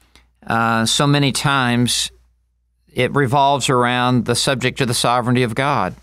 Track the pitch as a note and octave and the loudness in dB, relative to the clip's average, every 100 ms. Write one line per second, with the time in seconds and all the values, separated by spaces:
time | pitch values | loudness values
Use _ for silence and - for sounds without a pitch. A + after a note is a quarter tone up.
0 | _ _ _ _ - A2+ A2+ A2+ A2+ - | _ _ _ _ -4 0 2 0 0 0
1 | C#3+ D3 C#3 - C#3 C#3 B2 A#2+ A#2+ - | 2 2 0 -2 -2 0 0 0 0 -2
2 | - - _ _ _ _ _ _ _ B2+ | -6 -10 _ _ _ _ _ _ _ -4
3 | A#2+ C#3 B2+ C#3+ C#3 C#3 C3 B2+ A#2+ B2 | 0 0 2 2 2 2 0 2 2 0
4 | B2 B2 G#2+ A#2 - B2+ B2 A#2+ A#2+ A2 | 2 0 0 -2 0 0 -2 -2 -2 -2
5 | B2 B2 A#2 B2 A#2+ A2 C#3 B2+ F#2 - | 0 0 0 0 0 -2 -2 -2 -4 -6